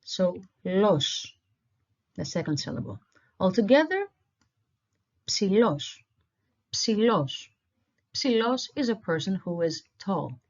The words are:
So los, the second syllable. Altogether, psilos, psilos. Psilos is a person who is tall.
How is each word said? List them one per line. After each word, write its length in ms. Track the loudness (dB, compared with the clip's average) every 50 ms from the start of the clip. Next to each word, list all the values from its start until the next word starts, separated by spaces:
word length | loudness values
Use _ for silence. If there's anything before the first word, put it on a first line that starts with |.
| _
So 340 | -12 -4 0 0 0 0 -4 -12 -18 _ _ _
los, 680 | -2 2 4 4 4 4 2 2 -2 -4 -6 -10 -12 -16 _ _ _ _ _ _ _ _ _ _ _ _ _ _ _ _
the 100 | -10 -8
second 320 | -6 -4 -6 -4 -4 -4
syllable. 420 | -4 -4 -6 -8 -8 -8 -8 -10 -14 _ _ _ _ _ _ _ _
Altogether, 680 | 0 0 2 2 4 6 6 6 6 4 0 -4 -4 -6 _ _ _ _ _ _ _ _ _ _ _ _ _ _ _ _ _ _ _ _ _ _ _
psilos, 680 | -6 -4 -2 0 2 4 4 4 4 2 -2 -6 -10 -14 -18 _ _ _ _ _ _ _ _ _ _ _ _ _ _ -8
psilos. 720 | -6 -2 0 0 2 4 4 4 2 0 -2 -6 -10 -14 -16 _ _ _ _ _ _ _ _ _ _ _ _ _
Psilos 560 | -4 0 2 2 2 2 2 0 -2 -4 -8 _
is 140 | -4 -2 -2
a 60 | -2
person 400 | -4 -2 -2 -2 -2 0 -2 -4
who 260 | -4 -4 -6 -4 -2
is 220 | -2 -2 -2 -4 -12 _ _ _
tall. 400 | -6 -4 -2 -2 -2 -6 -10 -12 _ _